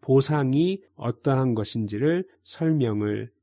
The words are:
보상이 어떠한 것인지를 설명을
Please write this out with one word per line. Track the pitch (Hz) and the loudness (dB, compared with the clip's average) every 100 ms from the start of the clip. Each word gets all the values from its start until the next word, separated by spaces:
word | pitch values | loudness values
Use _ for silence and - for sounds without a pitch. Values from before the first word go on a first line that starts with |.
보상이 | - 131 135 151 135 135 175 196 - _ | 4 4 4 0 2 2 0 -2 -10 _
어떠한 | 120 - - 135 131 | -6 -4 0 0 2
것인지를 | 113 101 113 107 104 143 175 190 _ | 0 -2 -4 -4 -2 0 -2 -4 _
설명을 | - - 160 156 120 104 104 104 117 _ | -16 -4 0 2 0 0 -2 -4 -8 _